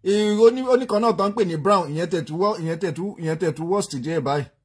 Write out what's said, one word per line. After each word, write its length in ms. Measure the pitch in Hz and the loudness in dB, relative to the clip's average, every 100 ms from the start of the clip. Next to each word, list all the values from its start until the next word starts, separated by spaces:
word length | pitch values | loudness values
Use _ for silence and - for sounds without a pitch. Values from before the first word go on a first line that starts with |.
Ì-, 320 | 180 208 214 208 | 2 2 2 6
oní-, 320 | 226 254 262 | 6 4 2
oníkan 320 | 254 254 208 | 2 2 0
náà 120 | 233 | 2
tó 120 | 185 | 2
ń 100 | 202 | 0
pè 80 | 208 | 0
ní 120 | 185 160 | -2 0
Brown, 280 | 147 202 160 | 2 2 0
ìyẹn 220 | 151 175 | -4 -2
tẹ̀ 120 | 175 | -4
tú 80 | 131 160 | -4 -2
wọ́-, 220 | 202 214 | -2 -2
ìyẹn 200 | 160 165 | -4 -4
tẹ̀ 140 | 185 | -4
tú, 120 | 151 196 | -4 -8
ìyẹn 240 | 196 160 160 | -6 -6 -2
tẹ̀ 140 | 175 | -2
tú 100 | 143 | -2
worst 280 | 165 202 - | -2 -2 -2
díẹ̀ 260 | 139 127 165 | -6 -4 -4
báyìí. 240 | 135 147 135 _ | -2 -2 -4 _